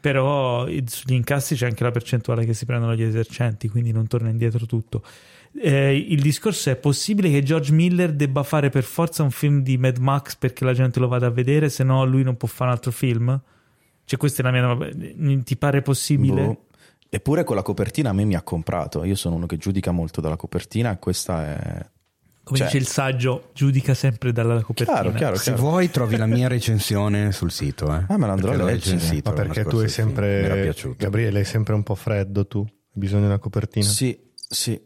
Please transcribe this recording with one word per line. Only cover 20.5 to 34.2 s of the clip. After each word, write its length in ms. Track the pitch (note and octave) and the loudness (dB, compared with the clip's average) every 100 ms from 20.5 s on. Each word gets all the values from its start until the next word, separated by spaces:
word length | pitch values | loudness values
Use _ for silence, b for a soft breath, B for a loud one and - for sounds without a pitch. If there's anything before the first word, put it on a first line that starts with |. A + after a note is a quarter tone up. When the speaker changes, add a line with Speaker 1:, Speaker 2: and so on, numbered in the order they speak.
| E2+ - - A#2+ F#2 | -8 -4 -2 -2 -2
Speaker 2:
questa 480 | - F2+ - E2+ D2+ | -4 -4 -4 -4 -4
è, 400 | D2 G1+ G1+ - _ _ _ _ _ | -6 -8 -10 -12 _ _ _ _ _
Speaker 1:
Come 160 | - C3+ | -6 -2
Speaker 2:
cioè, 100 | A2+ | 0
Speaker 1:
dice 100 | C#3+ | 0
il 100 | C3 | 0
saggio, 600 | - C3+ C3 B2+ B2+ - | -2 -2 0 0 -2 -8
giudica 400 | - C#3 C3+ C3 | 0 2 4 2
sempre 380 | B2+ C#3 A2 B2+ | 2 2 0 -2
dalla 300 | A#2 A2+ A#2 | 0 2 0
copertina. 360 | A2+ A2+ A#2 C#4 | -2 -2 0 2
Speaker 2:
Chiaro, 120 | F#2 A2 | 0 0
chiaro, 180 | C#3+ G2 | 0 0
Speaker 3:
Se 160 | - | 0
Speaker 2:
chiaro. 100 | A#2+ | 0
Speaker 3:
vuoi 300 | C#3 F3 F3+ | 2 2 2
trovi 240 | C#3+ A#2 A2+ | 0 0 2
la 100 | A2 | 2
mia 220 | A#2+ B2+ | 2 2
recensione 840 | B2 A#2 G#2+ - G#2 G#2 G2+ G#2 | 0 2 0 2 0 2 2 0
sul 180 | G2 E2+ | 0 -4
sito, 420 | - C#2+ - D2+ | -2 -6 -2 -2
eh. 120 | D2+ F#2+ | 0 0
Speaker 2:
Ah, 100 | G3+ | 0
me 100 | A#2 | 2
la 40 | |
andrò 200 | F#2+ F#2+ | 0 0
Speaker 3:
Perché 120 | C#3+ | 0
Speaker 2:
a 20 | F#2 | 0
Speaker 3:
l'ho 60 | |
Speaker 2:
leggere. 220 | A#2 F#2+ F2 | 0 0 0
Speaker 3:
recensito 340 | E2 D#2 G#2+ | 0 -2 -2
Speaker 4:
Ma 60 | - | -2
Speaker 3:
l'anno 120 | G2 | -2
Speaker 4:
perché 100 | D#2+ G#2+ | -2 0
tu 0 | A2+ | 0
Speaker 3:
scorso 40 | |
Speaker 4:
hai 40 | G#2+ | 0
Speaker 3:
il 40 | |
film. 140 | - A2 | 0 0
Speaker 4:
sempre, 320 | G#2 G2+ G2+ | 0 0 2
Speaker 3:
Mi 60 | G2 | 2
era 100 | G2 | 0
piaciuto. 340 | G2 - - B2+ | 0 -2 -8 -4
Speaker 4:
Gabriele, 400 | G2+ G#2 A2+ G2+ | -2 0 0 0
hai 60 | F#2+ | 0
sempre 280 | A2+ G#2 | -2 0
un 100 | G#2+ | -2
po' 120 | G2+ G2+ | -2 -4
freddo 520 | - G#2 G2 G2+ G2 | -2 -2 0 -2 -2
tu? 120 | G#2 | -2
Hai 100 | G#2+ _ _ | -6 _ _
bisogno 300 | - G2 G2+ | -6 -2 2
della 160 | G#2 G2 | 2 0
copertina? 460 | - G#2 G2+ - G#2 | -2 -4 -4 -2 0
Speaker 2:
Sì, 320 | G2+ C3 - | 0 -2 -4